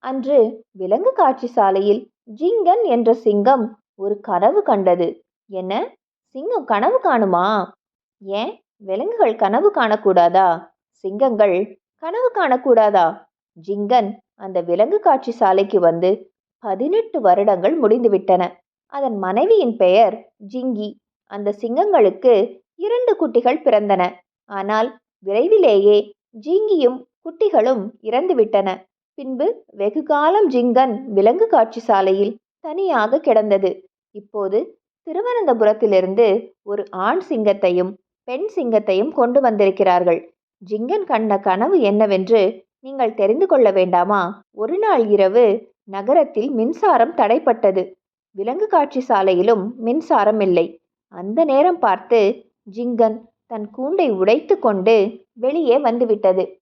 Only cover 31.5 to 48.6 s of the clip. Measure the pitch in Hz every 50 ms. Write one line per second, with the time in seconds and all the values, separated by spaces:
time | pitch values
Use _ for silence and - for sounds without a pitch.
31.5 | 381 277 220 226 226 233 - - 214 196 190 190 190 196 202 208 233 - _ _
32.5 | _ _ _ 330 302 359 392 370 311 240 208 220 247 320 294 285 233 220 214 214
33.5 | 202 196 196 185 - - - _ _ _ _ _ _ 208 - _ _ 214 202 190
34.5 | 196 220 359 - - _ _ _ _ _ _ 330 311 349 427 494 494 480 403 294
35.5 | 254 226 220 208 214 214 233 214 202 185 185 185 190 208 233 214 190 233 226 -
36.5 | _ _ _ 208 202 208 202 - - 185 185 214 277 381 370 - 311 226 214 208
37.5 | 196 202 - 185 175 180 180 185 202 _ _ _ _ _ _ - 254 269 381 427
38.5 | - 381 285 240 220 214 214 214 190 190 214 302 311 - 240 240 247 277 269 240
39.5 | 220 208 208 196 190 - 202 185 180 175 180 180 165 165 - - _ _ _ _
40.5 | _ _ 196 180 208 214 226 262 370 427 381 - 277 220 226 214 202 196 202 202
41.5 | 185 190 226 320 403 349 247 196 202 208 220 208 196 190 190 180 226 220 190 190
42.5 | 226 - _ _ _ _ _ 262 277 269 254 220 220 - 202 196 226 294 392 370
43.5 | 349 269 240 208 190 196 185 185 180 175 175 190 208 202 185 175 202 - _ _
44.5 | _ 208 208 233 330 381 427 440 381 269 226 214 208 202 196 190 196 233 247 214
45.5 | 202 233 226 _ _ _ _ - 190 196 196 226 285 339 294 277 - 214 214 285
46.5 | 285 220 220 254 339 - - 403 320 240 233 302 339 - 233 202 226 294 - 277
47.5 | 233 226 - 202 190 190 180 - - _ _ _ _ _ _ _ _ 190 196 226
48.5 | 262 359